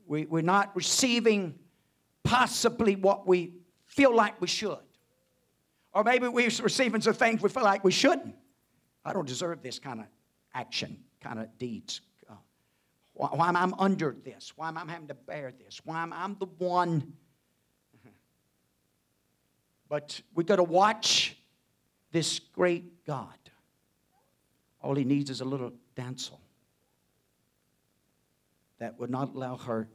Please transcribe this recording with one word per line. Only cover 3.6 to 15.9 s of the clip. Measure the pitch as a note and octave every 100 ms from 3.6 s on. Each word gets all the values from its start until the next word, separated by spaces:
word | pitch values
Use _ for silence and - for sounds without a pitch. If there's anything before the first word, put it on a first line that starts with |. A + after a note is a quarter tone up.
| _ _
feel | _ - C#4
like | A#3 G#3 -
we | F3
should. | - G#3 C3+ - _ _ _ _ _ _ _ _ _ _
Or | F#3+
maybe | G#3+ B3 B3
we're | A#3+ A#3+ A3+
receiving | A#3 - B3+ G#3+
some | A3
things | G#3 A3+ A3+
we | F#3+
feel | C4
like | A3 G3
we | F#3+
shouldn't. | F3+ C4+ E4 - - _ _ _ _ _ _
"I | -
don't | G3+ C#3+
deserve | B2 F3 E3
this | B2 -
kind | C#3+ A2+
of | G#2+ _ _ _ _
action, | B2+ - - - - _ _
kind | - A2+
of | A2 -
deeds. | B2+ G#2 - - _ _ _
Uh, | G2+ _ _ _ _ _ _ _
why, | - C#3
why | C#3+ E3+
am | F3
I | F3+ F#3
under | G3 F3+ D#3 A#2+
this? | C3+ G#2+ - -
Why | D#3+
am | D#3+
I | D#3+
having | E3+ D3+
to |
bear | C#3 - D3+ C3+
this? | B2 - -
Why | -